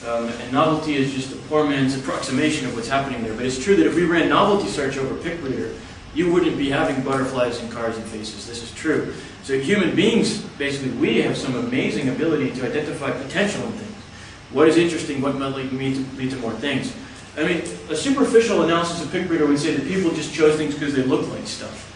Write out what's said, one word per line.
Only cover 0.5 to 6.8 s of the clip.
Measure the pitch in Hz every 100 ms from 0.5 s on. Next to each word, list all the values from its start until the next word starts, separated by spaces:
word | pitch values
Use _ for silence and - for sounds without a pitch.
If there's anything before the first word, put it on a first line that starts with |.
novelty | 135 160 151 147 139
is | 131
just | 127 131
a | - -
poor | 151 147
man's | 139 131 135
approximation | 127 131 - 131 156 151 123
of | 113
what's | 113
happening | 135 135 120
there. | 110
But | 110 127
it's | 127
true | 196 196
that | 151
if | 143
we | 175
ran | 170 143
novelty | 151 202 202 -
search | - 135 139
over | 131 117
Pick | - 170
Breeder, | 139 113 113 - - - -
you | 147 175
wouldn't | 170 160 135
be | 139
having | 147